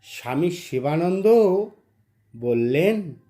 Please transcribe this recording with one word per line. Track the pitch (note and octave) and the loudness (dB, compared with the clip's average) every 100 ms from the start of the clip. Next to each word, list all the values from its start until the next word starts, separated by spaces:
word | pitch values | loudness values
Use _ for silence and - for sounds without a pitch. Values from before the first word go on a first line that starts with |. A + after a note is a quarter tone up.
স্বামী | - - A#2+ C3 F3 | -20 -16 -6 -2 -2
শিবানন্দ | E3+ - C3 C3 D#3 F3 F#3+ G3 A#3 G#3 F#3 G#3 _ _ _ _ _ _ A#2 | -4 -6 -4 -2 0 0 0 4 4 4 2 -4 _ _ _ _ _ _ -8
বললেন | A#2+ A#2+ A#2+ C3+ F#3 A3 F#3 B2+ _ | -2 0 2 2 2 0 -6 -14 _